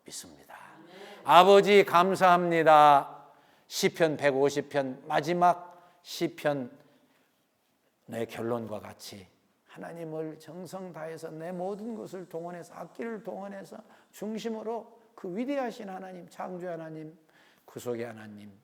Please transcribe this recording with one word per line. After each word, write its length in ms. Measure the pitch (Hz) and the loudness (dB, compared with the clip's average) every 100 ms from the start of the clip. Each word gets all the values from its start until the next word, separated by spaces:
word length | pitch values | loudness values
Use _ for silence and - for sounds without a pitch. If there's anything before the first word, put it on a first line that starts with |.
믿습니다. 520 | - - - - - - - - - - - - | -20 -18 -18 -20 -20 -20 -20 -20 -20 -20 -20 -8
아버지, 600 | 135 165 185 196 185 202 | 6 8 10 8 8 6
감사합니다. 1400 | 185 170 190 180 185 175 175 165 156 151 147 139 - - - _ _ _ _ | 6 4 2 4 4 4 2 2 6 8 10 8 2 -10 -20 _ _ _ _
시편 480 | - 190 - 160 135 | -4 -2 0 0 2
백오십 520 | 143 135 139 143 - | 0 2 0 0 -4
편 320 | 143 135 127 - | -4 -4 -8 -6
마지막 920 | 156 147 175 175 170 - - _ _ | -4 -2 2 2 2 -6 -20 _ _
시편, 680 | - - 165 - 151 143 123 - _ _ _ _ _ _ _ _ _ _ _ _ - | -18 -6 -6 -4 -4 -4 -8 -16 _ _ _ _ _ _ _ _ _ _ _ _ -14
내 200 | 117 110 | -10 -10
결론과 540 | - 113 120 107 104 | -8 -8 -8 -8 -14
같이 480 | 101 - - 101 92 _ _ _ _ | -16 -20 -20 -20 -20 _ _ _ _
하나님을 720 | - 175 170 160 156 156 156 | -20 -18 -14 -12 -12 -12 -14
정성 520 | - 175 175 190 185 | -18 -18 -16 -16 -16
다해서 380 | 160 160 160 160 | -16 -16 -14 -16
내 220 | 160 170 | -14 -12
모든 420 | 180 185 202 226 | -10 -10 -10 -12
것을 340 | 214 180 190 170 | -14 -14 -16 -14
동원해서, 460 | 165 170 175 - | -14 -14 -16 -18
악기를 480 | 175 175 - 233 214 | -18 -18 -12 -12 -12
동원해서 540 | 214 202 202 196 196 220 - _ _ | -12 -14 -14 -16 -18 -20 -20 _ _
중심으로 880 | - 214 220 226 220 214 226 - _ _ | -14 -10 -8 -8 -8 -8 -10 -12 _ _
그 220 | - 190 185 | -16 -10 -8
위대하신 520 | 254 285 240 214 202 | -6 -6 -6 -10 -14
하나님, 400 | 190 190 180 175 | -14 -16 -18 -18
창조의 440 | - 196 180 180 | -14 -12 -10 -10
하나님, 440 | 165 160 156 156 165 _ _ _ _ _ | -10 -12 -14 -16 -20 _ _ _ _ _
구속의 380 | 123 120 117 117 | -12 -8 -8 -10
하나님 440 | 110 107 104 104 98 | -14 -18 -18 -20 -20